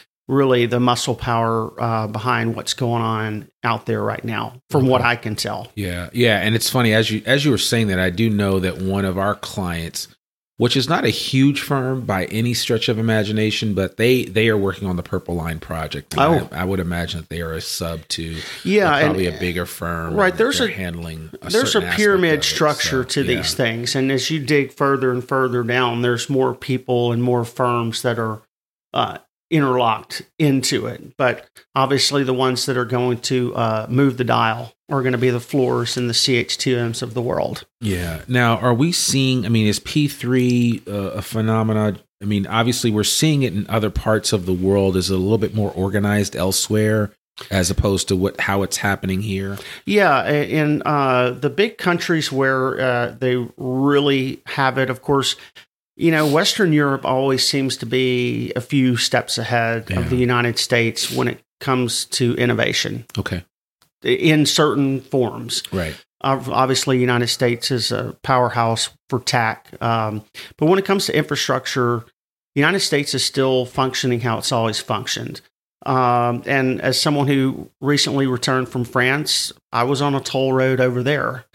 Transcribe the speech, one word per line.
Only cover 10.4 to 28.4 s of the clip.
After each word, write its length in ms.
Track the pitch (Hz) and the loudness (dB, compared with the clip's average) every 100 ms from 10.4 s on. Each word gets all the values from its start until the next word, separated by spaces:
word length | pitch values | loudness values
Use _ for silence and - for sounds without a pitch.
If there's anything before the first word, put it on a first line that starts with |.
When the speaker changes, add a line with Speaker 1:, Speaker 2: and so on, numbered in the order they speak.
| _ - | _ -2
Speaker 2:
which 180 | 120 135 | 0 0
is 140 | 117 | 0
not 160 | 175 113 | 0 0
a 40 | |
huge 520 | - - 135 139 139 | -2 0 2 2 2
firm 400 | - 139 131 131 | -2 -2 -2 -4
by 240 | 113 95 87 | -2 -4 -2
any 280 | 107 123 | -2 -2
stretch 360 | 117 - 113 - | -2 0 0 0
of 100 | 110 | 0
imagination, 720 | 113 110 104 107 107 - 110 | 2 0 0 0 0 0 -2
but 220 | 95 92 - | -2 -2 0
they, 300 | 117 127 - | 2 2 2
they 240 | 110 113 | 0 2
are 80 | 107 | 2
working 320 | 98 90 98 | 0 -2 -4
on 80 | 87 | -4
the 40 | |
Purple 320 | - 92 - | -4 -6 -4
Line 240 | 87 82 80 | -4 -4 -6
project. 560 | - 82 78 73 - | -6 -6 -6 -8 -6
And 80 | 139 | 2
Speaker 1:
Oh. 280 | 147 156 - | 4 2 0
Speaker 2:
I, 100 | 80 | -4
I 40 | 92 | -2
would 160 | 92 | -2
imagine 400 | 85 85 82 85 | -2 -2 -4 -6
that 80 | 80 | -8
they 100 | 85 | -8
are 140 | 82 | -6
a 80 | 80 | -8
sub 440 | - - 85 82 - | -8 -6 -6 -6 -8
to 280 | - 82 80 - - 180 | -8 -8 -8 -12 -8 0
Speaker 1:
Yeah, 260 | 208 175 | 2 4
Speaker 2:
a, 40 | 147 | 4
Speaker 1:
and 80 | 151 | 2
Speaker 2:
probably 220 | 95 90 | 2 -2
a 120 | 80 | -2
bigger 260 | 90 87 87 | -4 -4 -6
firm, 500 | - 85 85 82 202 | -6 -6 -4 -2 0
Speaker 1:
Right, 160 | 185 | 2
Speaker 2:
and 60 | 180 | 2
Speaker 1:
there's 220 | 240 285 | 0 0
Speaker 2:
they're 80 | 233 | -2
Speaker 1:
a, 40 | |
Speaker 2:
handling 580 | 95 90 85 85 80 80 - | -4 -6 -6 -8 -10 -14 -12
a 80 | - | -2
Speaker 1:
there's 140 | 214 | 0
a 40 | 262 | 2
Speaker 2:
certain 200 | 214 175 | 0 0
aspect 100 | 208 | 2
Speaker 1:
pyramid 360 | 208 190 170 | 2 4 2
Speaker 2:
of 60 | 151 | 2
it, 40 | |
Speaker 1:
structure 600 | - - 151 143 - 135 | 0 2 0 0 -2 -2
Speaker 2:
so, 60 | 120 | -2
Speaker 1:
to 140 | 147 | -2
these 280 | 127 123 - | 0 0 -2
Speaker 2:
yeah. 40 | - | 0
Speaker 1:
things. 400 | 117 117 120 135 | -2 -2 -2 0
And 160 | 135 | 0
as 180 | 131 123 | 0 -2
you 100 | 160 | -4
dig 340 | 131 147 135 | 2 2 0
further 380 | - 139 135 131 | 0 0 2 0
and 120 | 123 127 | -2 -2
further 380 | 135 127 123 | 0 0 0
down, 380 | 117 127 120 117 | 0 0 0 2
there's 280 | 123 117 - | 0 0 0
more 240 | 135 127 | 0 0
people 600 | 120 - 127 131 123 120 | -2 -4 -4 0 0 0
and 100 | 117 | 0
more 220 | 123 120 117 | 2 0 -2
firms 560 | - 123 120 117 113 | -2 0 0 -2 -2
that 180 | 123 113 | -2 -2
are, 220 | 110 107 | -4 -6